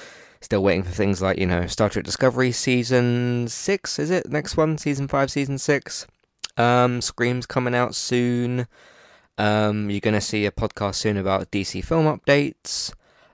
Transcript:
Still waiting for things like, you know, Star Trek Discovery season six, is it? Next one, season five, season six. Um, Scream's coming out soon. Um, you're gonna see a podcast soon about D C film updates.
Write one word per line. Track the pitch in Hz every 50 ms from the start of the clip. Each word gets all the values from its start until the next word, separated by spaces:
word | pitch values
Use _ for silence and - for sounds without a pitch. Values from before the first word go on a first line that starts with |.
| - - - - - - _ -
Still | - - 110 98
waiting | 95 98 85 95 95
for | 90
things | 90 - 98 101 98 90
like, | 95 92 92
you | - 92
know, | 90 90 87 90
Star | - - - 110 101
Trek | - 104 -
Discovery | 104 - - 131 127 117 123 127 123
season | 117 - - 135 127 123 117 120 131 123 123 120 120 120 123 123 120 120 120 113
six, | - - - - 202 - - - - -
is | 147 160
it? | 185 175 - -
Next | 139 151 - - -
one, | 160 156 160 156 151
season | - 147 143 135 139 131
five, | - 135 139 131
season | - 147 139 139 139 135
six. | - - 143 131 - - - - - - - _ _ _ _ _ - - - -
Um, | 117 120 123 123 123 123 123 120
Scream's | - - - - 120 120 123 127 120
coming | - - 131 123 120 123
out | 123 123 - -
soon. | - - - 127 123 123 123 123 120 123 120 123 123 117 - _ - - - - - - - - - _ _ - -
Um, | 107 107 107 107 107 104 104 107 104 101
you're | 101 101
gonna | - 110 107 104
see | - - 110 107 104
a | 101
podcast | - - 113 104 - - 104 98 -
soon | - - 110 104
about | 98 92 98 98 95 92 -
D | - 101 95
C | - - 92
film | - - 165 165 156
updates. | 156 131 - - - 143 147 147 - - _ - - - - - - - - _ _ _ _ _ _